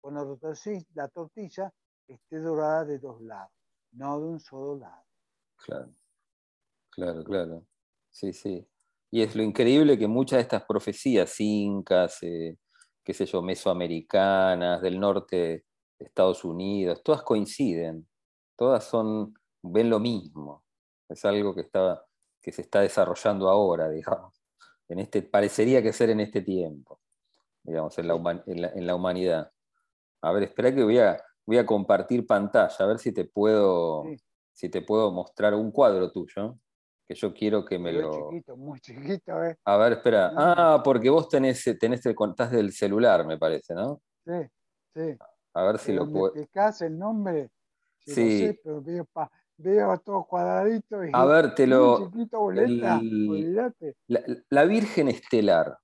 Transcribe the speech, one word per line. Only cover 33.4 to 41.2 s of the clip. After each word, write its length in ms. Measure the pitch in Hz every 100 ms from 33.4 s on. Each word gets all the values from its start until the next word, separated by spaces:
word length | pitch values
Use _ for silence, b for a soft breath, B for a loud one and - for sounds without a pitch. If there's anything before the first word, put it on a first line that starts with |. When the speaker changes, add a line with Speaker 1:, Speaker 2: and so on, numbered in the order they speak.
| 107 107 101 87 85 78 76
Speaker 1:
Sí. 120 | - _ _ _
Speaker 2:
si 160 | _ 90
te 120 | 92
puedo 300 | 82 107 107
mostrar 420 | 90 - - 104
un 180 | 104 110
cuadro 400 | 120 127 95 90
tuyo, 460 | 95 - - 107 127 _ _ _ _ _
que 60 |
yo 200 | 92 104 -
quiero 280 | 104 104 -
que 120 | 92
me 140 | 87
Speaker 1:
Pero 80 | 85
es 180 | 78 76
Speaker 2:
lo 120 | 76
Speaker 1:
chiquito, 280 | 170 - 127
muy 220 | 143 135
chiquito, 640 | - 120 143 196 - 165
¿eh? 140 | 165 160 101
Speaker 2:
A 120 | 101
ver, 160 | 117
espera. 360 | 117 123 110 90
Speaker 1:
Sí. 60 | 113
Speaker 2:
Ah, 420 | 165 175 165 151
porque 260 | 143 123 120
vos 180 | 156